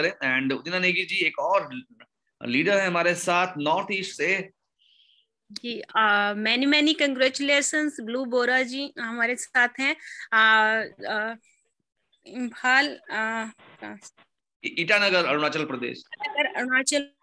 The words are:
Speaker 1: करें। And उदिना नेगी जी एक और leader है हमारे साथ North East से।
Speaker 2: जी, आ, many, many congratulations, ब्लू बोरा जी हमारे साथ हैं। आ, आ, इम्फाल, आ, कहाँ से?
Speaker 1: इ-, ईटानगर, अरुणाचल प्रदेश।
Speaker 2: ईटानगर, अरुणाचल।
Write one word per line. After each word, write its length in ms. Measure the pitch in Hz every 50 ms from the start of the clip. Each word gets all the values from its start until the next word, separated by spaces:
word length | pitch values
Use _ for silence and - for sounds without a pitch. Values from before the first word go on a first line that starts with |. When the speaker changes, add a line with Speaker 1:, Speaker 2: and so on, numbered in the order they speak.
Speaker 1:
करें। 400 | 156 175 196 - 139 131 127 131
And 180 | 135 131 135 139
उदिना 200 | - 165 180 180
नेगी 260 | 180 185 180 180 185
जी 120 | - 190
एक 220 | 196 170 160 - -
और 440 | 139 165 190 196 165 143 127 127 - _ - _ - _ _ _ _ _ _ _ 117
leader 320 | 120 120 135 160 196 202 196
है 80 | 196
हमारे 280 | 185 175 170 170 175 175
साथ 400 | 170 - 185 175 175 185 185 180 151
North 280 | 143 147 160 185 202 - 208
East 240 | 190 185 - -
से। 340 | - 143 170 190 190 190 - _ _ _ _ _ _ _ _ _ _ _ _ _ _ _ _ _ _ _ _ 208
Speaker 2:
जी, 280 | - - 240 233 220
आ, 520 | - - - 214 220 208 208 208 202 208 208
many, 320 | 208 214 214 233 247 269
many 300 | 277 294 302 294 302 311
congratulations, 920 | 311 294 285 269 247 262 269 269 - 277 277 285 277 277 - - 302 302 302 285 -
ब्लू 240 | 226 214 233 254 269
बोरा 380 | 240 240 247 240 240 254 262 262
जी 320 | 240 254 269 277 277 - 262
हमारे 360 | 247 226 233 240 233 233 247
साथ 320 | 240 - - - 254 240 240 247 -
हैं। 160 | 269 277 311 311 - - - - - - 226
आ, 140 | 220 220 220 220 220 214 214 220 220 214 - - - 202 -
आ, 260 | 214 214 214 226 226 226 _ _ _ _ _ _ _ _ _ _ _ _ _ _ _ _ _
इम्फाल, 760 | - 196 254 247 233 226 - - 254 254 262 285 294 - - - - -
आ, 320 | 214 220 220 226 226 220 220 - _ - - - _
कहाँ 180 | 220 208 208 202 -
से? 200 | - - _ _ _ _ _ _ _ _ _ - 117
Speaker 1:
इ-, 140 | - - 170
ईटानगर, 420 | 160 208 208 208 196 185 180 170
अरुणाचल 400 | 131 139 151 151 147 151 160 151
प्रदेश। 340 | - 131 120 120 120 - -
Speaker 2:
ईटानगर, 600 | - _ - - - - - 285 302 - - -
अरुणाचल। 500 | 247 254 262 262 269 - 294 285 285 285 _ _